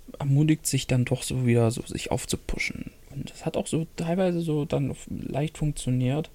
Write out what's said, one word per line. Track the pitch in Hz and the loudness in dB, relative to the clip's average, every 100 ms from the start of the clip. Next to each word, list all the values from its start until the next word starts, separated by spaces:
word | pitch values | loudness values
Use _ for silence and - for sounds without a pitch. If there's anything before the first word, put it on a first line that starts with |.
| - - | -16 -4
ermutigt | 143 139 156 156 - | 2 4 6 4 2
sich | 135 - | -2 2
dann | 127 | 2
doch | 123 127 | 2 0
so | - 131 123 | -2 0 4
wieder, | 117 117 | 6 4
so | 113 | 2
sich | - - - | -6 -6 -4
aufzupuschen. | - - - - - - - - - - | -4 -2 -6 -4 -4 -4 -6 -10 -14 -14
Und | 139 - | -10 -10
das | - | -8
hat | - - | -4 -2
auch | - | -2
so | 156 160 - | -2 -2 -4
teilweise | 170 180 185 175 | -2 2 2 2
so | 165 151 | 0 0
dann | 147 143 135 - - | 0 0 0 -4 -8
leicht | - - - 151 - | -8 -4 -2 -2 0
funktioniert. | 151 143 - 127 127 143 160 | -2 -2 0 2 2 0 -2